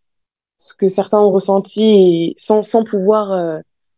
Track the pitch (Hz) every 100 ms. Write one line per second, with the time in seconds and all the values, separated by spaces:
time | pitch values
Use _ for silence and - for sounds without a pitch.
0 | _ _ _ _ _ _ - - 190 190
1 | 190 208 208 190 190 196 190 - 220 208
2 | 185 170 165 - - 214 208 233 220 208
3 | 185 214 202 190 170 156 - _ _